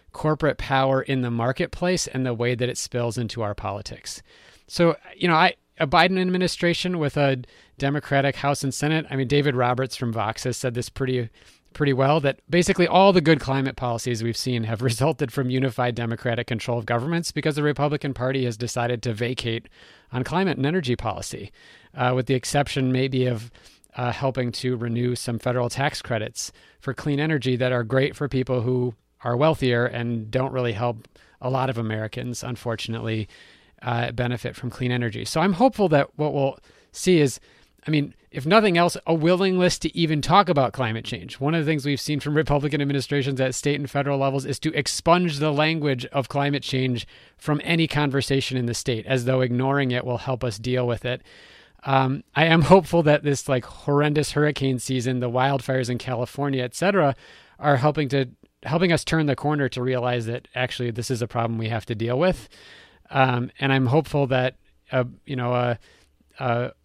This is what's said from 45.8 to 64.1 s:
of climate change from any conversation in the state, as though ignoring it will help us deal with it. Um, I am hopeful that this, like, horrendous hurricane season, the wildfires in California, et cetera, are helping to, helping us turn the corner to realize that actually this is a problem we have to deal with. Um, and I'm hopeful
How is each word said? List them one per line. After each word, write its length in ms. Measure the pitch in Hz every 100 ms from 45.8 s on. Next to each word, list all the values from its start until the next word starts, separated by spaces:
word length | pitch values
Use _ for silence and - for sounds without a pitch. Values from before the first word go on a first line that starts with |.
| 147 123 -
of 220 | 139 127
climate 340 | 143 143 143
change 440 | - 131 127 120 - - - _
from 240 | - 151
any 240 | - 165 160
conversation 720 | 147 147 135 - 135 - 131
in 80 | 117
the 80 |
state, 320 | 117 - 113 -
as 200 | 131 120
though 160 | 131
ignoring 500 | 127 123 135 139 131
it 140 | 123 123
will 120 | 120
help 260 | - 127
us 160 | 123 104
deal 260 | 117 127 123
with 200 | 113 123
it. 160 | 123 - - - - - _
Um, 400 | - 135 131 139 - -
I 100 | 165
am 180 | 165
hopeful 400 | 139 190 156 170
that 200 | 151 147
this, 240 | 147 135 -
like, 180 | 127 -
horrendous 640 | - - 143 151 147 143
hurricane 480 | 147 151 143 135 127
season, 400 | - 131 120 127
the 100 | 123
wildfires 600 | 123 135 139 - 131 120
in 80 | 120
California, 680 | - 120 123 - 143 135
et 120 | 123 -
cetera, 400 | 185 196 147 131 - - - -
are 180 | 147 139
helping 320 | 151 151 139
to, 180 | 139 127 - _ _
helping 280 | - 160 180
us 120 | 160
turn 240 | - 160 151
the 80 | 131
corner 340 | 143 151 131
to 140 | 127
realize 420 | 127 127 123 123 113
that 220 | 123 - 127
actually 340 | 127 - 120
this 220 | 113 117
is 100 | 120
a 60 | 120
problem 320 | 117 117 113
we 100 | 110
have 160 | 113 -
to 80 |
deal 240 | 110 117 127
with. 320 | 180 175 - - - - - _ -
Um, 400 | 135 131 123 123 -
and 120 | 139
I'm 140 | 135 127
hopeful 400 | 151 143